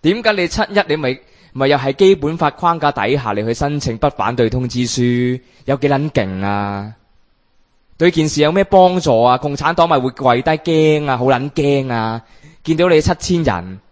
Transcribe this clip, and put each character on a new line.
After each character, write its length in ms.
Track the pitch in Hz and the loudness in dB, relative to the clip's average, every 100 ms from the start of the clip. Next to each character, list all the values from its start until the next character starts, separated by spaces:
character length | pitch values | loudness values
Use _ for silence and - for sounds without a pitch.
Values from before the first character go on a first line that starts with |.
點 220 | 156 208 | 0 0
解 100 | 226 | 0
你 160 | 208 175 | 0 -2
七 140 | - | -2
一 180 | 214 202 - | -2 -2 -2
你 80 | 151 | -2
咪， 220 | 135 131 _ _ _ | -2 -6 _ _ _
咪 140 | 131 135 | -4 0
又 100 | 143 | 0
係 160 | 135 | 0
基 220 | 135 190 | 2 4
本 200 | 190 143 160 | 4 0 -2
法 140 | 151 | -2
框 300 | - 175 170 | 0 -2 0
架 100 | 143 | -2
底 240 | 135 104 | -2 -2
下 180 | 139 120 | -2 -2
你 120 | 101 | -4
去 80 | 107 | -4
申 260 | 117 143 147 | -4 -4 -4
請 180 | 135 113 | -6 -2
不 100 | 147 | -4
反 260 | - 104 | -2 -4
對 140 | 120 113 | 0 -2
通 180 | 127 123 | 0 -4
知 120 | 123 123 | -4 -4
書， 520 | 123 123 123 123 127 _ _ - | 0 0 0 -2 -4 _ _ -4
有 100 | 135 | -2
幾 120 | 143 | 0
撚 200 | 139 151 | 0 -2
勁 320 | 139 98 95 | -4 -4 -4
啊？ 500 | 98 101 101 101 104 107 _ _ _ _ _ _ _ _ _ - | -4 -4 -4 -8 -10 -16 _ _ _ _ _ _ _ _ _ 0
對 120 | 170 | 0
件 160 | 160 156 | 2 -2
事 140 | 143 | 2
有 100 | 147 | 0
咩 140 | 175 | 2
幫 340 | 196 196 185 180 | 2 6 6 4
助 240 | 160 113 | 0 2
啊？ 140 | 120 127 | 4 2
共 180 | 151 | -2
產 200 | 139 147 | -4 -4
黨 120 | 165 170 | 0 2
咪 120 | 151 | 2
會 100 | 131 | 0
跪 300 | 127 131 120 | -2 0 2
低 100 | 131 | 0
驚 600 | 160 - 160 156 151 147 | -2 0 2 4 2 0
啊， 60 | 127 | -2
好 80 | 127 | 0
撚 240 | 139 143 | 0 -2
驚 420 | - 143 139 131 | -2 0 0 -2
啊！ 300 | 117 113 113 - - 151 - | -4 -4 -6 -10 -20 -20 -18
見 100 | - 160 | -4 0
到 120 | 180 | 4
你 120 | 160 | 4
七 100 | 151 175 | 2 -2
千 240 | - 175 | -2 0
人 360 | 151 92 90 95 _ | 0 -2 -6 -14 _